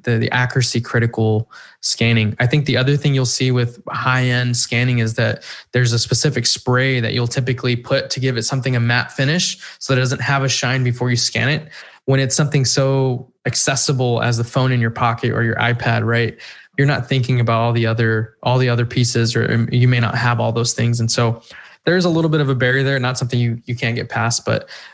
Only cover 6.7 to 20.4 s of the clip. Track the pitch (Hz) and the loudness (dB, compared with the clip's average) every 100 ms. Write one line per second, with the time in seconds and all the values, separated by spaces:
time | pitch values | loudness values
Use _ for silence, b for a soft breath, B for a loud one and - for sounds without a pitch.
6.7 | 123 135 131 113 120 120 135 127 123 127 | 2 2 0 0 -2 -2 -2 -2 -2 -2
7.7 | 117 - 139 - 135 131 120 - 135 127 | -2 -2 -2 -2 -4 -2 -2 -2 -2 -2
8.7 | 123 117 120 - - 139 175 - - B | 0 2 0 -2 -2 0 0 -2 -6 B
9.7 | B - 127 127 135 127 139 135 - 127 | B -2 0 0 -2 -2 0 0 -2 -2
10.7 | 131 123 120 123 117 - 117 123 160 156 | 0 0 0 0 0 0 -2 0 -2 -6
11.7 | B B B - 135 131 - 147 143 123 | B B B 0 2 2 0 0 2 0
12.7 | - 135 135 131 123 - _ 127 - - | 2 2 2 0 -2 -8 _ -6 -2 -2
13.7 | 135 - 131 127 113 117 117 120 135 131 | 0 0 0 2 0 0 0 -2 0 2
14.7 | 127 113 117 117 117 117 113 117 110 117 | 2 0 0 -2 0 0 0 0 0 0
15.7 | 117 117 113 110 117 113 - B B B | 0 0 0 0 0 0 -4 B B B
16.7 | - 139 - 123 135 120 123 117 113 117 | 0 0 0 0 0 0 0 2 2 2
17.7 | 117 113 113 113 110 107 - 123 127 127 | 2 0 2 2 0 -4 -4 0 2 2
18.7 | 120 117 - 120 117 113 117 110 113 117 | 0 0 0 0 2 0 0 0 0 2
19.7 | 123 123 123 113 117 123 117 | 2 4 4 2 0 0 0